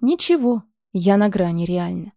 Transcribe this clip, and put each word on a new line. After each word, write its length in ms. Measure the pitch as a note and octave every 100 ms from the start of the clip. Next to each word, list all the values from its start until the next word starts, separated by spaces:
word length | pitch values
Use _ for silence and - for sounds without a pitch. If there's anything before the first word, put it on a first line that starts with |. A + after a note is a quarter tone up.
Ничего. 640 | B3 F4 - E4+ A#3+ A#3 - _ _
Я 240 | F#3 F3+ G3+
на 120 | G#3
грани, 360 | G3 F3 E3+
реально. 480 | E3+ F3 F3 F3+ G3